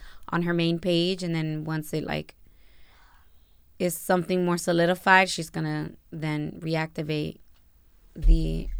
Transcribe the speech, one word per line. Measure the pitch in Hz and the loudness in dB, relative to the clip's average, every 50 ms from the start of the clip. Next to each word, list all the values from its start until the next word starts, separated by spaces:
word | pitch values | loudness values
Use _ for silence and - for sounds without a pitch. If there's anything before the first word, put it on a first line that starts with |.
| - - - - - - | -16 -18 -18 -16 -8 -4
on | - 170 175 | -2 0 0
her | 175 175 | 2 2
main | 170 165 170 170 170 | 2 2 2 0 0
page. | - 180 175 170 170 180 190 175 180 | 0 2 2 2 2 0 0 -2 -4
And | 170 165 | -2 -2
then | 160 156 156 156 156 156 | -2 -2 -2 -4 -4 -4
once | 160 160 156 151 - - | -4 -4 -6 -4 -4 -6
it, | 156 - | -6 -4
like, | - 151 151 - - - - - - - - - - - - - - - - - - - - - - - - - _ - - - - - - | -4 -6 -6 -8 -10 -14 -20 -20 -20 -20 -20 -20 -20 -20 -20 -20 -20 -20 -20 -20 -20 -20 -20 -20 -20 -20 -20 -20 _ -20 -20 -20 -18 -6 -4
is | 185 180 170 | -2 -2 -2
something | - - - 185 180 170 - 185 180 180 | -4 -2 0 0 0 2 0 0 0 2
more | 175 175 | 2 0
solidified, | 175 - - 175 170 170 170 185 180 - 196 190 185 190 180 | 0 0 0 2 4 4 2 2 2 4 6 6 6 6 4
she's | - - 165 160 | 0 -4 -8 -6
gonna | - 165 156 151 151 151 151 - - - - _ | -6 -4 -4 -2 -4 -4 -6 -8 -10 -16 -18 _
then | - 160 151 156 151 151 151 160 - 175 175 | -12 -8 -6 -4 -4 -4 -4 -6 -8 -8 -6
reactivate | 160 160 160 160 160 - - 156 151 156 151 151 160 - - - - - - - - - - - _ - - - - - | -4 -2 -2 -2 -4 -6 -6 -6 -4 -4 -4 -4 -6 -8 -12 -18 -20 -20 -20 -20 -20 -20 -20 -20 _ -20 -20 -20 -20 -6
the | - 147 - 170 165 160 160 160 165 - - - - | 2 6 6 6 6 6 2 -2 -4 -4 -4 -6 -6